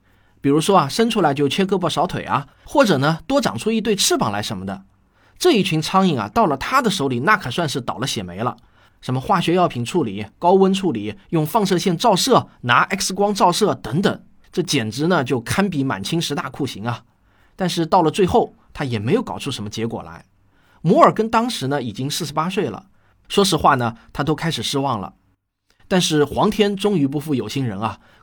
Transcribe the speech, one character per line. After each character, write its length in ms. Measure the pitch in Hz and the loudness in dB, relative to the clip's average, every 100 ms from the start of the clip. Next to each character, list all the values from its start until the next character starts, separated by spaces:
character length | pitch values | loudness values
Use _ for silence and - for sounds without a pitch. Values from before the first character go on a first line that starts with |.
| _ _ _ _ | _ _ _ _
比 80 | 139 | 0
如 100 | 147 | 2
说 160 | 156 190 | 4 4
啊， 120 | 147 | 2
生 220 | - 233 | 2 0
出 100 | 226 | 2
来 140 | 160 | 2
就 120 | 139 143 | 2 0
缺 180 | 160 | 0
胳 140 | 190 196 | 0 0
膊 100 | 170 | -2
少 180 | - 175 | -2 -2
腿 180 | 120 | -4
啊， 240 | 76 117 - _ | -4 -4 -4 _
或 200 | - 302 | -2 2
者 120 | 240 143 | 4 4
呢， 220 | 143 160 - | 2 0 0
多 120 | 277 | 0
长 160 | 226 117 | 0 -2
出 140 | 214 | -2
一 100 | 226 | -2
对 140 | 220 | 0
翅 220 | 196 - 339 | 0 2 2
膀 160 | 220 | 0
来 100 | 202 | -2
什 140 | 208 196 | -4 -6
么 80 | |
的。 200 | 190 196 - _ _ _ _ - | -8 -10 -14 _ _ _ _ -2
这 140 | 359 | 2
一 100 | 240 | 2
群 180 | - 156 | 2 0
苍 280 | 156 190 190 | 0 2 2
蝇 100 | 135 | 0
啊， 80 | 202 | -2
到 200 | 233 214 | 0 0
了 100 | - | 0
他 240 | - 269 | -2 0
的 100 | 240 | 0
手 160 | 190 139 | 0 -2
里， 140 | 123 | -2
那 160 | 156 214 | 2 2
可 140 | 135 | 0
算 180 | 120 160 | -4 -4
是 120 | 143 | -4
倒 180 | 123 82 | -6 -6
了 80 | 139 | -6
血 160 | - | -6
霉 160 | 90 90 | -8 -6
了。 180 | 120 - _ _ _ _ | -6 -6 _ _ _ _
什 100 | - | -6
么 80 | 127 | -4
化 200 | 131 190 | 0 0
学 140 | 165 | 2
药 140 | 180 170 | 2 2
品 160 | 127 | 0
处 180 | 120 185 | -4 -2
理、 240 | 123 98 104 - | -2 -4 -10 -2
高 160 | 175 | 4
温 180 | 190 190 | 4 4
处 180 | 190 190 | 2 0
理、 240 | 113 104 101 - | -2 -4 -10 -4
用 180 | 165 156 | -2 0
放 180 | 233 | 2
射 120 | 190 180 | 2 2
线 200 | 190 165 | 0 2
照 200 | 240 185 | 2 2
射、 320 | - 202 - - | 4 2 2 -6
拿 160 | 123 123 | 2 2
X 340 | 175 196 - | 2 -2 -4
光 220 | 185 202 | -2 -2
照 180 | 202 180 | 2 2
射 220 | 175 196 | 4 0
等 260 | 131 - 147 | 0 -4 0
等， 240 | 202 104 - _ _ | 0 -2 -10 _ _
这 120 | - | -6
简 280 | 226 139 110 | -2 -2 -2
直 160 | 113 160 | -2 0
呢， 160 | 175 | 0
就 180 | 123 131 | 0 -2
堪 280 | - - 202 | -2 -2 -2
比 160 | 151 | 0
满 180 | 135 98 | -2 -4
清 180 | 98 165 | -4 -4
十 140 | 160 | -2
大 140 | 147 143 | -6 -8
酷 180 | - 135 | -6 -6
刑 200 | - 113 | -6 -8
啊！ 180 | 113 - _ _ _ _ | -8 -10 _ _ _ _
但 140 | - 180 | -6 -4
是 160 | 180 | -2
到 180 | 165 190 | 2 4
了 80 | 156 | 4
最 160 | 156 180 | 2 2
后， 280 | 220 160 - _ | 2 0 -4 _
他 140 | - 143 | -10 -6
也 120 | 113 | -4
没 140 | 107 | 0
有 100 | 226 | -2
搞 160 | 226 90 | -2 -8
出 120 | - | -8
什 120 | 123 | -8
么 60 | 104 | -8
结 180 | 110 113 | -6 -6
果 160 | 107 | -8
来。 220 | 82 85 - _ _ _ _ _ | -12 -18 -20 _ _ _ _ _
摩 220 | 160 269 | 2 6
尔 100 | - | 6
根 180 | - 220 | 4 0
当 180 | 226 240 | 0 -2
时 200 | 233 131 | -4 -4
呢， 140 | 143 | -4
已 100 | 120 | -4
经 180 | 98 135 | -6 -6
四 140 | - | -6
十 80 | 143 | -6
八 160 | 151 165 | -4 -2
岁 160 | 196 | -2
了。 220 | 147 95 - _ _ _ - | -4 -6 -16 _ _ _ -6
说 160 | - | 0
实 120 | - 165 | 2 4
话 180 | 165 | 4
呢， 200 | 135 120 - - | 4 0 -6 -12
他 120 | - | -6
都 100 | 143 | -2
开 160 | 151 165 | -2 -2
始 120 | 156 | -4
失 160 | 147 139 | -4 -2
望 200 | 139 113 | -2 -4
了。 140 | 87 - _ _ _ _ _ _ - | -6 -14 _ _ _ _ _ _ -2
但 120 | 180 | 0
是 240 | 175 151 | 2 2
皇 240 | 143 - 180 | 2 2 0
天 280 | 202 208 196 | 2 0 0
终 200 | 208 190 | 0 0
于 80 | |
不 140 | 135 147 | 0 -2
负 160 | 156 | -4
有 140 | 131 104 | -4 -4
心 180 | 139 127 | -4 -4
人 140 | 95 | -4
啊， 180 | 110 98 _ _ | -6 -8 _ _